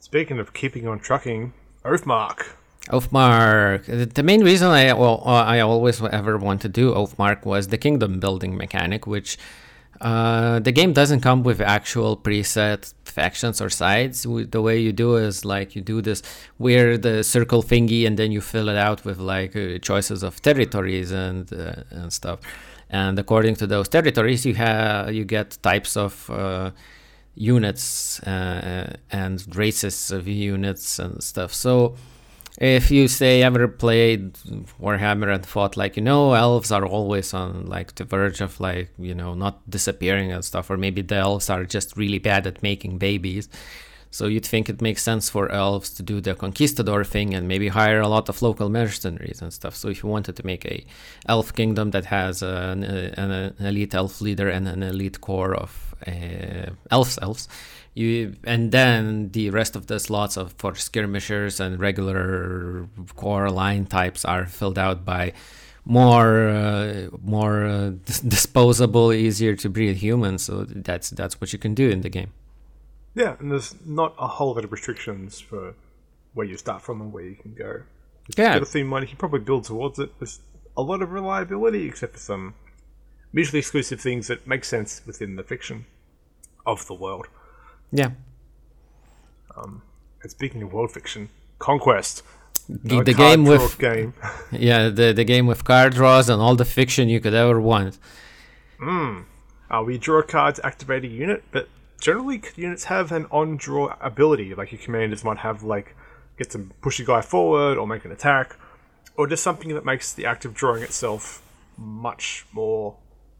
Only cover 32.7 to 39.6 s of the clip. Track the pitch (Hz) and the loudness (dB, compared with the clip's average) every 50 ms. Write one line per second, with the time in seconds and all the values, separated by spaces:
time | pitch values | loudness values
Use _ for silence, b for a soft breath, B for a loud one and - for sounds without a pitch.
32.7 | 131 127 123 - 143 139 135 127 127 - 135 127 127 127 127 127 123 123 120 117 | 4 6 6 6 6 6 6 6 4 4 4 6 6 8 6 6 6 4 4 2
33.7 | - - - 117 113 113 117 117 113 107 98 95 85 - - - 107 104 98 - | 2 0 2 4 6 6 6 4 4 2 -2 -8 -12 -14 -14 -12 -12 -12 -12 -14
34.7 | - - - 98 104 98 104 104 104 101 104 101 98 95 95 - - 107 101 98 | -14 -8 -4 -2 -2 0 0 0 0 0 0 0 0 -2 -4 -4 -2 0 0 0
35.7 | - 101 98 98 - - 107 123 139 147 143 139 127 113 117 120 120 120 110 - | 0 -2 -4 -4 -2 -2 0 2 4 4 6 6 6 6 6 4 4 2 2 0
36.7 | 107 101 98 92 92 107 107 98 104 98 92 - - 92 92 90 92 90 92 87 | 0 0 0 0 0 -2 0 0 0 -2 -2 -4 -6 -6 -6 -6 -6 -8 -8 -8
37.7 | 90 90 90 - - - 95 - - 98 98 101 95 - 101 95 - - 92 92 | -8 -8 -10 -10 -12 -12 -8 -4 -2 0 0 0 -2 -4 -6 -6 -6 -6 -6 -4
38.7 | 90 90 90 90 - - 90 90 90 87 87 87 87 90 95 101 101 - | -4 -4 -8 -10 -12 -12 -10 -10 -8 -8 -8 -8 -6 -4 -4 -4 -6 -6